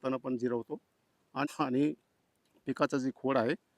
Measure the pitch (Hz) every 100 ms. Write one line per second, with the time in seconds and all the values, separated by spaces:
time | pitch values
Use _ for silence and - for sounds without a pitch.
0 | 131 131 131 123 120 120 113 147 _ _
1 | _ _ _ 131 147 - 139 127 151 -
2 | _ _ _ _ _ _ - 127 147 139
3 | 131 - 131 135 113 160 _